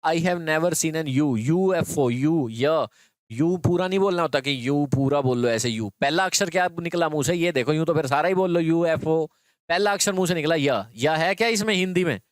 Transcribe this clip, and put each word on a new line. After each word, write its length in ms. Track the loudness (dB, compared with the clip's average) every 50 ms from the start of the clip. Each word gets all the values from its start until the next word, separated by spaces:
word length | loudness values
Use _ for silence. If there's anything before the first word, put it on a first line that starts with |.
| 0
I 140 | 0 0 0
have 200 | 0 0 -2 -2
never 280 | 0 0 0 2 2 0 0
seen 200 | 0 -2 -2 -2
an 120 | -2 -4
U, 280 | 0 0 0 2 2 0
यू 360 | 0 0 0 0 2 2 2 0
एफ़ 260 | 0 -2 -2 0 0
ओ, 100 | 0 0
यू, 380 | 0 0 0 2 2 0 0 -2
य, 360 | -4 -2 0 0 2 0 -2 -4 _ _ _ _ _ _ _ _
यू 260 | -2 0 0 0 0
पूरा 300 | 0 0 0 0 2 0
नहीं 120 | 0 0 0
बोलना 220 | 0 0 0 0
होता 180 | -2 0 0 -2
कि 280 | -2 -2 -4 -2 -2
यू 180 | -2 0 0 0
पूरा 360 | 0 0 0 0 2 2 2
बोल 160 | 0 0 0
लो 100 | 2 2 0
ऐसे 200 | 0 0 0 -2
यू। 200 | -2 -2 -4 -6 -4 _
पहला 240 | -2 0 0 0 0
अक्षर 240 | 0 0 -2 -2 0
क्या 180 | 0 0 0 0 -2 -6
निकला 300 | -8 -4 -2 0 0 0
मुंह 140 | 0 -2 -2
से, 100 | 0 0
ये 180 | 0 0 0
देखो 220 | 0 0 0 0 0
यूं 120 | 0 0
तो 80 | 0 0
फिर 140 | 0 0
सारा 200 | 0 0 0 2
ही 80 | 2 2
बोल 160 | 2 0 2
लो 80 | 2 0
यू 260 | 2 2 0 2 2
एफ़ 200 | 0 0 -2 0
ओ। 180 | 0 0 0 -2 -4 _ _ _ _ _ _ _ -4
पहला 220 | -2 0 0 0
अक्षर 220 | 0 0 0 -2 0
मुंह 140 | 0 0
से 60 | 0 0
निकला 220 | 0 0 0 0
य, 300 | 2 2 2 0 0 -2 -6 -8
य 140 | -2 0 0
है 260 | 2 2 0 0 0
क्या 120 | 0 0
इसमें 260 | 0 0 0 0 0 0
हिंदी 320 | 0 0 0 0 0 0
में? 140 | 0 -2 -4 _ _